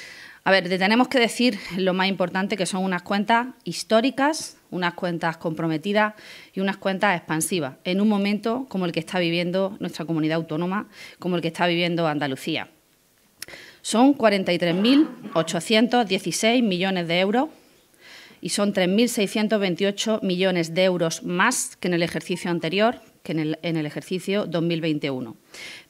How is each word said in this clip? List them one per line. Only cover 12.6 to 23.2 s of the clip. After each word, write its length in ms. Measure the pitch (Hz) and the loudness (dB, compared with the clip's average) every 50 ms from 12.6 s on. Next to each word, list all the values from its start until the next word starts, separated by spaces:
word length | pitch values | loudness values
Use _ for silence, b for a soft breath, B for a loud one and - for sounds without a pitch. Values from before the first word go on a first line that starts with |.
| 95 - _ _ _ _ _ _ _ _ _ _ _ _ _ - - B B B B B B B | -6 -8 _ _ _ _ _ _ _ _ _ _ _ _ _ -20 -20 B B B B B B B
Son 320 | B - - 214 254 277 277 | B -2 4 6 6 6 6
cuarenta 400 | - 220 214 202 196 185 - 180 | 6 4 4 4 4 2 2 0
y 40 | 160 | 2
tres 180 | 175 175 165 | 2 2 2
mil 340 | 185 208 240 277 285 320 - - - - - - | 2 4 6 6 6 4 2 0 -12 -12 -4 -2
ochocientos 760 | 165 160 165 - 170 - - 220 220 233 220 247 247 240 180 | -2 -2 0 -2 -4 0 2 4 4 4 4 4 2 2 2
dieciséis 560 | 190 180 - 175 165 - - 220 233 262 254 | 0 -2 -2 -4 -4 0 2 2 4 4 2
millones 440 | 208 180 175 185 190 190 180 170 160 | 2 0 0 0 0 0 -2 -2 0
de 120 | 170 180 | 2 2
euros 300 | 190 202 214 247 294 311 - - _ _ _ _ _ _ _ B B B B B B B B B | 2 2 2 0 0 0 -4 -14 _ _ _ _ _ _ _ B B B B B B B B B
y 80 | - 175 | -8 -6
son 240 | - - 202 202 196 | -2 0 0 0 2
tres 140 | 196 185 180 | 2 2 2
mil 220 | 190 214 247 233 | 4 4 2 2
seiscientos 500 | - 233 202 190 - 220 214 202 220 208 | 2 0 -2 0 0 0 0 2 2 2
veintiocho 600 | 196 185 170 156 196 196 196 196 - 220 220 214 - | 2 0 0 0 0 -2 0 -2 -2 -2 -2 0 0
millones 500 | 190 180 175 190 190 180 175 160 160 165 | -2 0 2 2 2 2 2 0 0 0
de 120 | 185 185 | 2 2
euros 360 | 190 180 175 170 165 165 - | 2 2 2 0 -2 -2 -4
más 540 | - 180 175 180 196 233 247 - - - - | -6 -4 0 2 2 2 2 -2 -6 -8 -10
que 140 | - - 185 | -6 -4 -2
en 60 | 175 | 0
el 60 | 170 | 0
ejercicio 480 | 175 165 - 165 - - 180 165 - 180 | 0 0 -2 -6 -6 -6 -6 -6 -4 -4
anterior, 520 | 170 165 156 160 170 196 214 233 247 - - - _ _ | -4 -2 -2 -2 0 2 2 2 0 -2 -10 -20 _ _